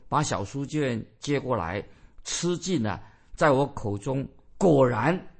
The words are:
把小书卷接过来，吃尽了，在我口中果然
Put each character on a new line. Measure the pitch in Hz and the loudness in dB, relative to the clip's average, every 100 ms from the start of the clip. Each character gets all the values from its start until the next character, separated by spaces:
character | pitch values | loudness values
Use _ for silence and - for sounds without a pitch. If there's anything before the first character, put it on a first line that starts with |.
| - | -4
把 | 139 | -2
小 | 143 92 | 0 -2
书 | 101 139 139 | -6 -8 -6
卷 | 151 135 113 - _ | -2 -2 -2 -8 _
接 | - 143 | -4 -2
过 | 127 113 | 0 -2
来， | 82 98 - - - - | -2 -6 -8 -16 -20 -18
吃 | - - 170 175 | -8 -4 -2 -2
尽 | 185 170 | -2 -2
了， | 107 90 - - _ - | -2 -4 -10 -20 _ 2
在 | 160 | 4
我 | 131 139 | 6 2
口 | - 107 101 | -2 -6 -4
中 | 139 135 151 - - - | -4 -4 -6 -12 -20 2
果 | 190 143 127 | 4 6 6
然 | 110 135 180 - - | 4 2 0 -4 -18